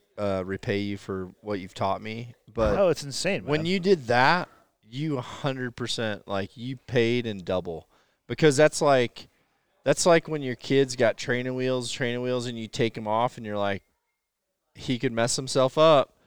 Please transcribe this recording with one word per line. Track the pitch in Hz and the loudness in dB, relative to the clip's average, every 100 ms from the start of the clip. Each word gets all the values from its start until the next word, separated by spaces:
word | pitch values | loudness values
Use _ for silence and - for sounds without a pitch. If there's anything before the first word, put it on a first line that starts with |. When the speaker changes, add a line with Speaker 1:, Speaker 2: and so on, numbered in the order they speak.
| _ - | _ -6
Speaker 1:
uh, | 101 95 | -2 -2
repay | 92 95 - 101 | -4 -6 -4 -4
you | 101 101 | -4 -8
for | - 95 92 - | -8 -8 -8 -12
what | 104 104 | -8 -8
you've | 95 | -8
taught | - 98 98 | -4 -4 -2
me." | 107 110 120 - _ | -6 -10 -12 -18 _
But | 110 107 104 | -2 0 2
Speaker 2:
Oh, | 190 | 2
it's | 156 | 2
insane, | 143 131 175 185 | -4 -6 -4 -4
Speaker 1:
when | 107 151 | -2 -2
Speaker 2:
man. | 160 | 0
Speaker 1:
you | 190 | 0
did | 175 185 117 | 4 2 4
that, | 120 135 175 - _ _ _ 107 | 4 6 4 0 _ _ _ _
you | 123 156 139 | -8 -4 -4
a | |
hundred | 117 - 147 135 127 117 | -6 -6 -6 -4 -8 -8
percent, | 120 - 110 104 - | -6 -4 -4 -6 -4
like, | 98 98 - | -4 -4 -10
you | 120 135 | -12 -12
paid | - 120 113 123 117 | -2 2 2 2 -2
in | 101 | -8
double. | 87 92 87 80 - _ _ _ _ | -4 -4 -4 -10 -14 _ _ _ _
Because | 120 160 135 | 2 4 6
that's | 151 - | 4 4
like, | 156 135 120 - - _ _ _ _ _ | 2 4 2 -4 -20 _ _ _ _ _
that's | - 147 | -2 2
like | 190 165 - | 4 4 2
when | 156 | -6
your | 135 117 | -6 -8
kids | - 135 131 123 | 0 2 2 2
got | 117 104 | 2 2
training | - 123 127 | -4 -4 -4
wheels, | 127 127 127 117 | -4 -2 -2 -4
training | - 123 123 | -4 -4 -4
wheels, | 123 123 120 | -2 -4 -4
and | 117 | -8
you | 110 | -10
take | - 117 113 | -2 -2 -2
'em | 110 | -2
off, | 110 120 - | 0 0 -2
and | 110 | -8
you're | 104 | -2
like, | 101 98 - _ _ _ _ _ _ _ _ | -2 -2 -8 _ _ _ _ _ _ _ _
"He | - - 123 | -16 -6 -2
could | 131 | -2
mess | 117 117 - | 0 0 -2
himself | 135 143 131 - | -2 2 2 4
up." | 156 147 - _ | 6 6 4 _